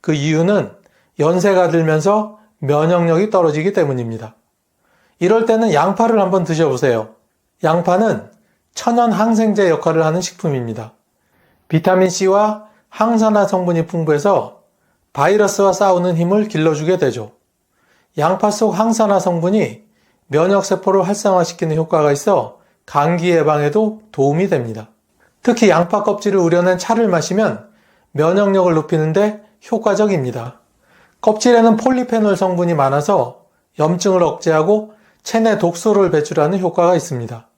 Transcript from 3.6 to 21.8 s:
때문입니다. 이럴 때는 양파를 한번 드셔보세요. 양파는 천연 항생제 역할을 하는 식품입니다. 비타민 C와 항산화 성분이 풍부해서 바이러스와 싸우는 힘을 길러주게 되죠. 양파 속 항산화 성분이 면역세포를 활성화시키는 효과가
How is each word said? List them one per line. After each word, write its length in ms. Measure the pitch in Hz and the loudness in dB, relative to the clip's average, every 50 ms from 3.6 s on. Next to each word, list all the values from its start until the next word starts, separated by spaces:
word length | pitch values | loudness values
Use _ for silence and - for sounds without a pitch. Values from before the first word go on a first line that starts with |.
| 156 196 202 | -2 -2 0
때문입니다. 600 | 196 165 143 135 123 120 117 113 107 110 110 - _ _ _ _ _ _ _ _ _ _ _ _ _ _ _ _ _ | 0 0 0 -2 -4 -6 -8 -8 -10 -12 -16 -20 _ _ _ _ _ _ _ _ _ _ _ _ _ _ _ _ _
이럴 260 | 170 180 220 226 226 | 0 2 2 2 2
때는 280 | 226 226 220 233 220 160 | 2 0 2 2 0 2
양파를 460 | 143 156 185 190 - 226 226 226 214 | 2 0 0 0 0 0 2 2 2
한번 260 | 196 180 180 190 170 | 2 2 0 -2 0
드셔보세요. 640 | 156 165 151 165 147 131 123 143 135 117 113 110 110 - _ _ _ _ _ _ _ _ _ - | -2 0 0 0 0 0 0 0 0 0 0 -4 -8 -14 _ _ _ _ _ _ _ _ _ -2
양파는 680 | 156 165 175 170 185 175 185 226 220 156 107 - - _ _ _ _ _ _ _ _ _ | 0 0 0 2 0 0 2 2 0 -2 -4 -8 -14 _ _ _ _ _ _ _ _ _
천연 380 | - - 240 233 240 240 233 | -6 -4 0 0 2 2 2
항생제 580 | 202 180 214 226 226 214 226 220 202 208 196 180 | 2 0 0 0 2 2 2 0 2 2 2 2
역할을 360 | 160 147 - 165 160 160 160 | 2 0 0 0 0 0 0
하는 160 | 156 160 180 | 0 -2 -2
식품입니다. 720 | 180 - - - - 165 139 131 120 113 110 113 110 110 _ _ _ _ _ _ _ _ _ _ _ _ _ _ _ | -6 -8 -12 -6 -6 -4 -4 -4 -4 -6 -10 -10 -12 -16 _ _ _ _ _ _ _ _ _ _ _ _ _ _ _
비타민 420 | _ 165 160 160 185 185 185 190 180 | _ -2 0 2 2 2 4 2 0
C와 580 | 175 - 190 190 190 202 214 214 214 - - - _ _ _ _ | 0 -2 0 2 2 2 2 0 -2 -6 -12 -20 _ _ _ _
항산화 560 | - - 214 233 233 220 220 220 214 208 196 | -4 -2 -2 0 2 2 2 2 2 2 2
성분이 420 | 185 - 185 180 175 170 165 165 | 2 0 -2 0 0 0 -2 -2
풍부해서 760 | 165 - 170 160 156 147 143 143 151 147 143 - - - _ _ _ _ _ _ _ _ _ _ _ _ | -4 -4 -4 0 0 0 0 2 2 0 0 -2 -4 -14 _ _ _ _ _ _ _ _ _ _ _ _
바이러스와 600 | 135 139 170 202 214 208 190 196 - 196 196 180 | 0 0 2 2 2 2 0 0 0 0 0 2
싸우는 420 | 190 208 196 185 175 175 180 175 | 2 2 2 2 0 0 -2 -2
힘을 320 | 160 170 175 196 214 208 | -2 0 0 0 0 -2
길러주게 500 | 214 - 160 156 165 156 147 156 165 185 | -2 -2 -2 0 0 0 -2 -2 -2 0
되죠. 340 | 175 143 131 107 117 107 107 _ _ _ _ _ _ _ _ _ _ _ _ _ _ _ _ _ | 0 0 -2 -2 -4 -12 -12 _ _ _ _ _ _ _ _ _ _ _ _ _ _ _ _ _
양파 320 | 156 147 165 190 190 - 208 | -2 0 0 0 0 -2 -2
속 220 | 208 - 226 214 | -2 0 -2 -2
항산화 480 | 175 180 220 233 220 - 220 202 202 185 | 0 -2 -2 -2 0 0 0 0 0 0
성분이 680 | - 185 175 165 160 180 202 220 170 117 113 - _ _ _ _ _ _ _ _ _ | 0 -2 -2 -2 -2 0 0 0 -2 -2 -6 -14 _ _ _ _ _ _ _ _ _
면역세포를 800 | _ 139 151 165 185 196 196 190 - 190 185 - 196 190 196 180 | _ 0 0 2 2 2 0 0 -2 -4 -2 -2 0 0 0 0
활성화시키는 680 | 175 208 208 - 208 190 180 170 170 - - 175 160 156 | 0 -4 -2 0 0 2 2 0 -2 -4 -6 -4 -4 -2
효과가 360 | 160 | -4